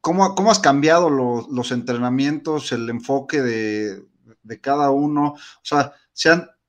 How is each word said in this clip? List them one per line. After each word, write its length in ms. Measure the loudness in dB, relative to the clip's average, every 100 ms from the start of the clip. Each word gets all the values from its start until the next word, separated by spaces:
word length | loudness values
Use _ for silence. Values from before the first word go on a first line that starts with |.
cómo, 320 | -4 0 0
cómo 160 | 2 2
has 100 | 4
cambiado 480 | 4 4 4 4 4
lo-, 380 | 0 0 -4 -6
los 220 | -6 -4
entrenamientos, 1000 | -6 -4 -4 -2 0 -2 -2 -4 -6 -4
el 180 | -6 -6
enfoque 500 | -8 -4 -4 -2 -2
de, 640 | -2 -2 -4 -4 -6 -10 -18 _ _ _
de 180 | -18 -10
cada 300 | -2 0 2
uno? 440 | 2 0 0 -2 -4
O 280 | -18 -18
sea, 300 | -2 0 0 -6 _
se 180 | 0 2
han, 200 | 2 0 _